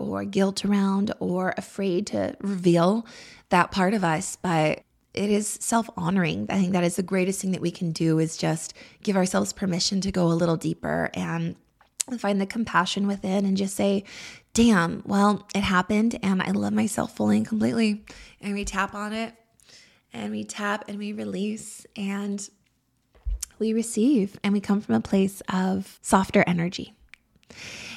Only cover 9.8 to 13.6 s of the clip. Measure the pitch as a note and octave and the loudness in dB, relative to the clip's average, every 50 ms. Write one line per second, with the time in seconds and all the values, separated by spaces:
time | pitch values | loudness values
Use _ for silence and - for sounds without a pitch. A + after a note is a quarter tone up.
9.8 | - - G#3 F#3+ F3+ G3 F#3+ F3+ F3 E3 E3 E3 F3 E3+ E3 D#3+ - D#3 E3 - | 0 0 -2 -2 -2 -2 0 2 2 2 2 2 2 2 0 0 -2 -4 -4 -4
10.8 | - D3 D3+ E3 E3 - - F3+ F#3 E3+ E3 E3 E3 E3+ F3+ - _ _ _ _ | -4 -4 -2 -2 -2 -4 -4 -6 -6 -4 -4 -4 -4 -6 -6 -10 _ _ _ _
11.8 | _ _ _ - - - B3+ A#3 - G3+ G3+ G3 G3 G3 - A#3 A3+ - - E3+ | _ _ _ -4 -4 -4 -4 -4 -2 0 0 0 -2 -2 -4 -4 -4 0 2 0
12.8 | F3+ F#3 - G3 G3+ G3 G3+ G3 - F#3+ F#3+ G3+ G3+ G3 F#3+ F#3+ | 0 0 0 -2 -2 -2 -2 -4 -4 -2 0 0 2 2 2 0